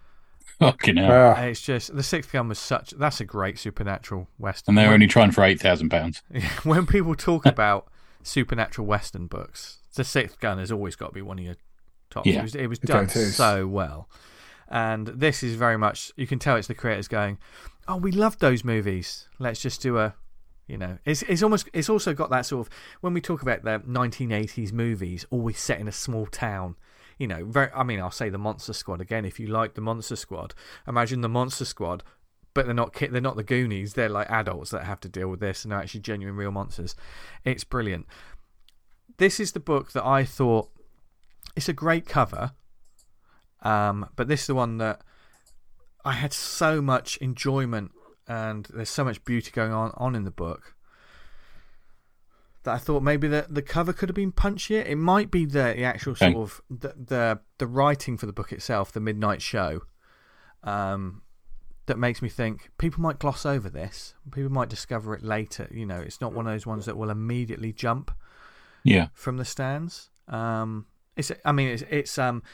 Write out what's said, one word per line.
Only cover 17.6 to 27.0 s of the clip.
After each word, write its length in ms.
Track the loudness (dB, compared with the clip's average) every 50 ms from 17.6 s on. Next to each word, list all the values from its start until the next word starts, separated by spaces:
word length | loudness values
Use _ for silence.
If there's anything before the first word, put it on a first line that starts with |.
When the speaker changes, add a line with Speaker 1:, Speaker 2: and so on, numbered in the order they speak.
| -20 -20 -20 -16 -8
Speaker 3:
"Oh, 100 | -6 -4
we 140 | -2 0 0
loved 300 | 2 4 4 4 4 4
those 240 | 4 4 4 4 2
movies. 640 | 0 0 0 0 0 -2 -2 -4 -6 -10 -14 -16 -20 -14 -8
Let's 220 | -6 -6 -6 -4
just 200 | -6 -6 -6 -2
do 180 | -2 0 2 2
a," 160 | 2 0 -2 -6 -16 -18 -18 -20 -20 -20 -20 -20 -16
you 100 | -14 -10
know, 220 | -8 -8 -8 -8 -8 -2
it's, 180 | -2 -2 -2 0
it's 180 | 0 2 4 4
almost, 260 | 4 4 2 0 -2 -4
it's 160 | -4 0 2
also 260 | 2 2 2 0 0
got 160 | 0 0 0
that 160 | 0 0 0
sort 200 | -2 -4 -6 -6
of, 60 | -6 -10 -18 -20 -20 -18 -6
when 140 | -4 -2 -2
we 60 | -2
talk 220 | -2 -2 -4 -2 0
about 200 | -2 -2 0 0
the 180 | -2 -2 -2 -2
nineteen 460 | -2 -2 0 0 0 -2 -4 -4 -2 0
eighties 400 | 0 0 -2 -4 -6 -6 -4 -2
movies, 520 | 0 0 0 0 -2 -4 -6 -6 -8 -8 -4
always 300 | -2 0 0 0 -2 -4
set 180 | -2 -2 -2 -2
in 80 | -2
a 60 | -8 -8
small 340 | -8 -6 -4 -4 -4 -4
town, 480 | -6 -6 -6 -4 -4 -4 -4 -6 -8 -10 -12 -18 _ _ _